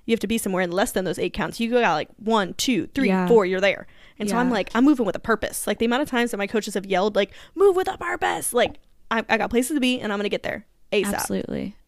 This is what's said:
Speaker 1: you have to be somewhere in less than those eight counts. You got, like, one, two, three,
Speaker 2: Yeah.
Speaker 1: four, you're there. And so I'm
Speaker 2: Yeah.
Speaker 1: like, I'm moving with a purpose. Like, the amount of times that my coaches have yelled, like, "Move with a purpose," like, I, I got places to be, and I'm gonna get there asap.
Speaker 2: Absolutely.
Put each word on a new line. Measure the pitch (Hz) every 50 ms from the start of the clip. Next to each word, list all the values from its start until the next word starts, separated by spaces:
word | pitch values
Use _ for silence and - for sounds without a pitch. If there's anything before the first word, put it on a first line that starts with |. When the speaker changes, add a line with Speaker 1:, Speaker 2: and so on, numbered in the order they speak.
| -
Speaker 1:
you | - 226
have | 220
to | -
be | 196 226
somewhere | 226 - 208 185 180 185
in | 175
less | 170 190 196 - -
than | 208 185
those | 175 160 -
eight | - 185 -
counts. | - 160 165 - -
You | 226 226
got, | 247 240 233 190 160
like, | 151 127 - - -
one, | 214 208 226 214 196 170 -
two, | - - - 247 180 - -
three, | - 277 262 208
Speaker 2:
Yeah. | 190 185 185 180
Speaker 1:
four, | 240 220 196
you're | 180 185 185 196
there. | 196 170 - - - - - - - - -
And | 214 202
so | 208
I'm | 233 247 254
Speaker 2:
Yeah. | 240
Speaker 1:
like, | 202 185 - -
I'm | 226 254
moving | 294 302 247 233
with | 190 -
a | -
purpose. | - - 220 214 - - - - -
Like, | 208 214 -
the | 226
amount | 233 240 262 302
of | -
times | - 240 240 233 240
that |
my | 196 202
coaches | 202 - 220 202 220 -
have | 208 190
yelled, | 196 190 180 190 214 208
like, | - 202 - - - - - -
"Move | 311 392 403 359
with | 370 370 381
a | 381
purpose," | - - 349 359 - 381 - - - 220 - -
like, | 240 214 - 196 - - _ - - - -
I, | 226 226 220 -
I | 226 220
got | 208 214
places | 240 233 254 254 320
to | 294
be, | 247 254 247 -
and | - 208 202
I'm | 208
gonna | 202 202
get | 208 175 -
there | - - - - _ _ _ - - -
asap. | 208 185 202 202
Speaker 2:
Absolutely. | - - - 196 190 - - - - - 196 208 - _